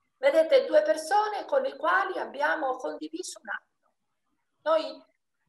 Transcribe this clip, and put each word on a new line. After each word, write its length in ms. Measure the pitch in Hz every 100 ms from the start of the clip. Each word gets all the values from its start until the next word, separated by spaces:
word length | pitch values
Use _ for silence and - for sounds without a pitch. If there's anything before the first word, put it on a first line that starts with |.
| _ _
Vedete, 460 | - 320 - 554 -
due 160 | 311
persone 640 | 302 311 - 415 427 403 -
con 160 | 277
le 140 | 262 -
quali 420 | 311 381 381 349
abbiamo 580 | 233 262 302 320 269 254
condiviso 600 | 302 294 311 330 - -
un 80 | 208
anno. 420 | - - _ _ _ _ _ _ _ _ _
Noi 400 | 302 320 277 - _ _ _ _